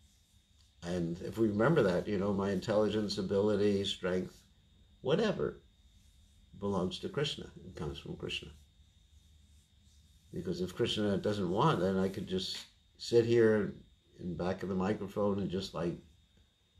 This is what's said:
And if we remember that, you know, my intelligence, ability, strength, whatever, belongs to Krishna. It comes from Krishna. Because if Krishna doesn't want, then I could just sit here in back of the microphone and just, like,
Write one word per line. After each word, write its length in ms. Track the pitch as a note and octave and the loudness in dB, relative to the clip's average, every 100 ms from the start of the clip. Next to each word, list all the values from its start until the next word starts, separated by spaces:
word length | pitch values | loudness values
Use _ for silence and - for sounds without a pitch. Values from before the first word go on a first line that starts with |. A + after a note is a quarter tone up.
| _ _ _ _ _ _ _ - | _ _ _ _ _ _ _ -14
And 380 | F2 F2+ - F2 | -4 -2 -2 -4
if 160 | - A2 | -6 2
we 100 | A2+ | 2
remember 340 | G2+ D3 E3 | 4 4 6
that, 240 | G2+ F2 F2+ | 4 2 0
you 100 | G2+ | 0
know, 140 | G2+ | 0
my 180 | G2 G2 | 0 0
intelligence, 680 | F#2+ G2+ G#2 G#2+ G#2+ G#2 G2 | 0 2 2 4 2 -2 -2
ability, 680 | F#2+ G2 G#2+ G2+ G#2 G2 | 0 2 4 4 4 2
strength, 580 | F#2+ - F#2 F#2 F2+ - _ _ _ _ - - | 0 -2 -2 -2 -2 -10 _ _ _ _ -20 -8
whatever, 600 | B2+ E3+ A3 - C#2+ - - _ _ - - _ - _ - - | -2 2 2 0 -4 -6 -18 _ _ -20 -20 _ -20 _ -20 -8
belongs 400 | G2+ F#2+ F2+ - | -2 -2 -2 -4
to 80 | G2 | -6
Krishna. 380 | - D3 - - - - | -4 -4 -6 -12 -16 -16
It 100 | - | -10
comes 220 | D2+ C#2 | -8 -8
from 180 | - - | -10 -10
Krishna. 320 | - - - - - _ - _ _ - _ - - - _ _ - - _ - - | -8 -8 -10 -18 -20 _ -20 _ _ -20 _ -20 -20 -20 _ _ -20 -20 _ -20 -14
Because 280 | - F2+ E2+ | -10 -6 -4
if 140 | F2+ | -4
Krishna 440 | - A2+ G#2+ G#2 F#2+ | -2 -2 0 2 2
doesn't 320 | G#2 G#2 F2+ | 0 -2 0
want, 300 | F#2+ D#3 A2+ | 2 2 4
then 160 | F#2 F#2+ | 2 2
I 100 | F#2+ | 0
could 180 | G#2 F2+ | -4 -4
just 300 | F#2 - - - _ _ - | -4 -4 -10 -12 _ _ -14
sit 300 | - A#2 A2+ | 2 4 6
here 480 | A#2 A2 G#2+ F#2+ - - _ _ - | 6 6 4 0 -6 -18 _ _ -10
in 180 | F2+ D#2+ | -8 -4
back 260 | F2 F#2 | -2 -2
of 60 | F2+ | -4
the 60 | |
microphone 640 | F#2+ F#2+ A2 G2 G#2+ G#2 G2+ | -2 0 -2 -4 -2 0 0
and 100 | F2+ | -2
just, 240 | F#2 F#2 | -4 -6
like, 220 | D#2 E2+ D2+ - _ _ _ _ _ _ | -4 -4 -4 -12 _ _ _ _ _ _